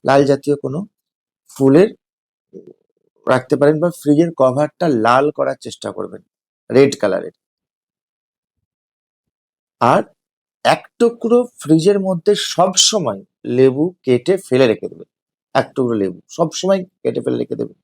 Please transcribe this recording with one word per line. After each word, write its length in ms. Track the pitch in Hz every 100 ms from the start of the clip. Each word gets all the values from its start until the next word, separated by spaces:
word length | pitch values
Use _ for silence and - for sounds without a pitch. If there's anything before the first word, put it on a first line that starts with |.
লাল 200 | 139 135
জাতীয় 320 | 139 135 - 143
কোনো 300 | 135 147 214 _ _ _ _ _ _ -
ফুলের 320 | 135 143 220 - _ _ _ _ _ 90 - - _ _ _ _ -
রাখতে 300 | 127 - 135
পারেন, 240 | 143 151
বা 100 | 175
ফ্রিজের 380 | - 147 147 170 165
কভারটা 520 | 131 127 151 _ 170
লাল 420 | 120 113 127 147
করার 260 | - 135 135
চেষ্টা 320 | 117 - 107
করবেন, 300 | 98 95 92 _ _ _ _ _
রেড 260 | 120 139 -
কালারের। 360 | 104 92 87 _ _ _ _ _ _ _ _ _ _ _ _ _ _ _ _ _ _ _ _ _ _ _ _ _
আর 220 | 120 156 - _ _ _ _ _
এক 260 | - 156 - _
টুকরো 460 | 233 233 226 240
ফ্রিজের 560 | 240 _ 147 160 170 202
মধ্যে 340 | 190 180 208
সব 400 | 208 - - 190
সময় 500 | 185 - 214 131 98 - _
লেবু 500 | - 123 131 131 170 180
কেটে 340 | - 123 143 185
ফেলে 300 | - 127 127
রেখে 220 | 104 -
দেবেন, 200 | 85 - _ _ _ _
এক 180 | 135 131
টুকরো 200 | - 123
লেবু 260 | 110 95 90 _
সব 200 | - 165
সময় 320 | - 185 196
কেটে 360 | 180 _ 127 120
ফেলে 180 | 123 123
রেখে 180 | 120 -
দেবেন। 220 | 113 _